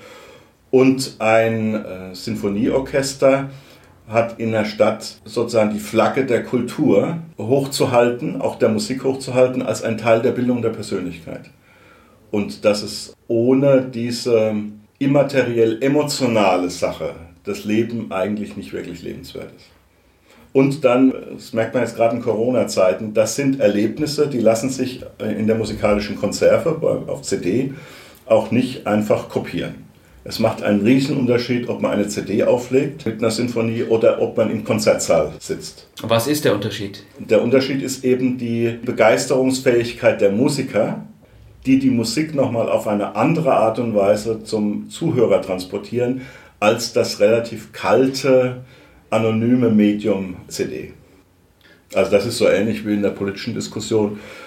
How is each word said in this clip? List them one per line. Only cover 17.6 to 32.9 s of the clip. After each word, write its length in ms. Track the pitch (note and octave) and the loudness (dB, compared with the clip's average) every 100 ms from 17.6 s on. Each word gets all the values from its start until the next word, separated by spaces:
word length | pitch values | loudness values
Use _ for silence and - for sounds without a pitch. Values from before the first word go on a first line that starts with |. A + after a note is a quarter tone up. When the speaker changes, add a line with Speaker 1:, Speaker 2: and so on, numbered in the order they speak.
Speaker 1:
Leben 460 | G#2 G#2+ A2+ A#2 G2 | -2 -2 -2 -6 -6
eigentlich 460 | F#2+ G2+ G#2 G2 - | -4 -4 -4 -8 -12
nicht 160 | - | -10
wirklich 280 | F2+ F2+ E2 | -10 -10 -12
lebenswert 520 | E2+ - E2+ - - - | -12 -14 -14 -14 -16 -18
ist. 100 | _ _ _ _ _ _ _ _ _ | _ _ _ _ _ _ _ _ _
Und 320 | C3+ C3+ - | 2 2 2
dann, 300 | B2+ B2+ C3 - - | 2 4 4 2 -8
das 180 | - - | -14 -6
merkt 220 | A2+ A2+ | -2 0
man 100 | B2+ | -2
jetzt 100 | A2+ | -2
gerade 220 | - A#2 A#2+ | 0 0 0
in 60 | |
Corona-Zeiten, 920 | A2+ G#2 A#2+ B2 G2+ A2 F#2 - A2 | -2 0 0 0 0 2 2 2 -2
das 220 | G#2+ G#2+ - | 0 0 0
sind 240 | C3+ C3+ | -2 2
Erlebnisse, 640 | G#2 G2+ A2 - D3+ D3+ C#3+ | 2 2 0 -2 -4 0 0
die 140 | A#2+ | 2
lassen 300 | G#2+ A2+ C3 | 2 2 0
sich 340 | C3 B2+ - - - | -4 -6 -8 -14 -8
in 260 | A2 G#2 A2 | -6 -2 0
der 100 | A2+ | 0
musikalischen 600 | G#2+ G#2 G#2 G2+ - G2 | -2 -2 0 0 -2 -4
Konserve, 560 | G2+ - - G#2+ E3 | -4 2 4 4 2
bei, 400 | - - G#1 - | 0 0 -2 -4
auf 100 | - | -8
C 160 | - - | -6 -4
D, 360 | E2+ A2+ C#3 - - - - - - | 0 -2 -2 -8 -16 -20 -20 -10 2
auch 240 | A2 G#2+ | 2 4
nicht 380 | A#2 B2 - G2+ | 0 0 -4 -2
einfach 400 | G#2+ G#2 - - | 0 2 0 0
kopieren. 560 | - - F2 - - - _ _ - - | -6 -4 -6 -6 -10 -20 _ _ -18 -10
Es 120 | - | -2
macht 240 | A2 - | -2 0
einen 180 | G#2 G2+ | 0 4
riesen 380 | G#2+ C3+ C#3 C3+ | 4 4 2 0
Unterschied, 500 | A#2+ A#2 - A#2+ - | 2 2 0 -2 -2
ob 140 | G#2 | -4
man 80 | G#2 | -2
eine 180 | G#2 G2+ | 0 -2
C 140 | - | -4
D 220 | - G#2+ | -2 0
auflegt 600 | - B2 - C3 D3 | 2 2 2 0 0